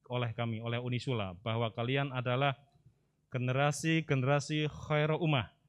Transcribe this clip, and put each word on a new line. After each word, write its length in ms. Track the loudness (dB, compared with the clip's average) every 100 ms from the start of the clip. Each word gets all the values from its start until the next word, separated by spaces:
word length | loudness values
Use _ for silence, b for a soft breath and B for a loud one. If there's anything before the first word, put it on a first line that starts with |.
| -6
oleh 180 | -2 -2 -2
kami, 240 | -4 -2
oleh 160 | -4 -4
Unisula, 560 | -2 -4 -2 -2 -2 -4
bahwa 320 | -2 0 0
kalian 400 | -2 -2 0 0
adalah 440 | -2 0 2 2 0 _ _ -20 _ _ _ _
generasi-generasi 1400 | -4 0 2 2 2 2 2 2 2 4 2 0 -2 -2
khairu 480 | -4 -2 0 2 2
ummah. 320 | 2 2 0 _